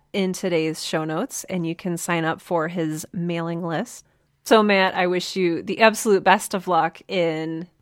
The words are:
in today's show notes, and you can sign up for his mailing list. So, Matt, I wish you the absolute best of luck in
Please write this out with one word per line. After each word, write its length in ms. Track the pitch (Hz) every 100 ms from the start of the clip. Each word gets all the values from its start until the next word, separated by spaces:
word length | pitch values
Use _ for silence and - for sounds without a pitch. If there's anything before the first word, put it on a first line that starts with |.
| _
in 180 | 202 185
today's 500 | 180 190 170 160 160
show 220 | - 165
notes, 400 | 156 160 269 -
and 220 | - 185 165
you 80 |
can 240 | 165 180 170
sign 260 | - 170
up 160 | 160 -
for 280 | - 170 160
his 380 | 180 156 156 -
mailing 500 | - 175 170 165 170
list. 440 | 175 160 247 - _ _ _ _
So, 180 | - 220
Matt, 320 | 214 196 185
I 140 | - 180
wish 280 | 180 - 190
you 260 | 175 160
the 200 | 190 -
absolute 420 | 226 220 226 190
best 300 | 190 202 -
of 140 | 196 185
luck 340 | 165 165 - -
in 600 | 190 165 156 160 160 175 _